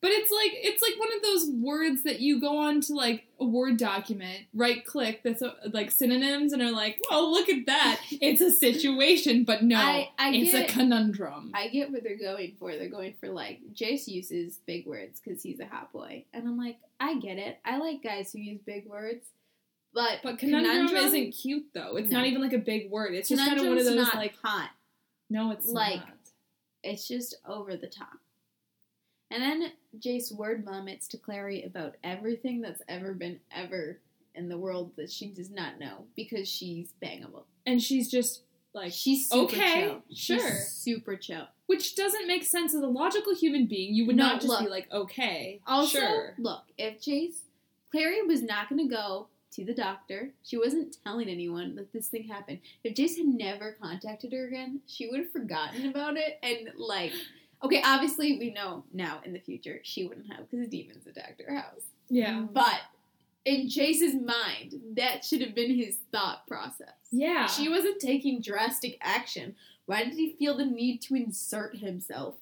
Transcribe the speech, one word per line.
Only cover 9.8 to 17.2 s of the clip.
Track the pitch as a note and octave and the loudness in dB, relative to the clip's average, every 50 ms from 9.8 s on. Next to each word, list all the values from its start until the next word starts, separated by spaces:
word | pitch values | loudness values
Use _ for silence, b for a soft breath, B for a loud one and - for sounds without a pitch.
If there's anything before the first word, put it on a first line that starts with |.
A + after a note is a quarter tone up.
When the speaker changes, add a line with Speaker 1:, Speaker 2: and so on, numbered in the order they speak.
| A#3+ C#4+ C#4+ C#4+ C#4 - - | 6 6 4 2 0 -2 0
Speaker 2:
I | - C4+ C#4 C#4 | 0 2 4 6
Speaker 1:
it's | C4 A#3+ F4 F4+ | 6 6 6 6
Speaker 2:
get, | C4 D#4+ - | 6 4 4
Speaker 1:
a | - | 4
conundrum." | A#3+ B3+ B3+ A#3+ A3 A3 G#3+ G3+ G3+ F#3+ D3 C#3 D3 D3 - - | 6 6 6 6 6 4 4 2 0 -4 -6 -8 -10 -12 -6 -4
Speaker 2:
I | G3+ G3+ | -4 -4
get | A3+ A#3+ C#4 C#4+ C#4+ | -2 -2 -2 -2 -2
what | C#4 B3 A3 | -4 -6 -6
they're | A3 G3 | -6 -6
going | G#3 G3+ F#3+ F#3+ G3+ F#3 F3 - - | -6 -6 -6 -6 -6 -8 -10 -10 -10
for. | F#3 F#3 E3 | -10 -8 -8
They're | D3+ F3+ F3 | -6 -8 -8
going | - G#3 F#3+ F#3+ G3+ - | -8 -8 -10 -10 -10 -12
for, | - - | -10 -10
like, | F#3+ F3 A#2+ G#2 - - - - G#3 | -8 -8 -8 -10 -12 -14 -16 -18 -10
Jace | - A#3 A3 C#4 C#4 - | -6 -4 -2 -2 -2 -4
uses | - G3 F3+ F#3 - - F3 E3+ E3+ E3+ - _ | -6 -8 -8 -8 -6 -6 -6 -6 -6 -10 -14 _
big | - E3+ F3 F3 | -8 -8 -8 -8
words | - D3 G#2+ G2 - - - | -8 -10 -10 -10 -14 -16 -16
'cause | _ - F#3 - - | _ -12 -12 -10 -10
he's | F#3 - - | -12 -12 -12
a | - | -12
hot | G3+ G#3 - - - _ | -12 -12 -14 -14 -12 _
boy. | - - - - - - _ - | -14 -14 -12 -14 -16 -16 _ -14
And | A#3+ A#3 | -8 -6
I'm | A#3+ A#3+ | -6 -4
like, | A#3+ A#3+ A#3+ A#3 A#3 _ _ _ _ | -4 -4 -6 -8 _ _ _ _ _
"I | C4 D4 E4 | -4 -2 -2
get | C4 | -2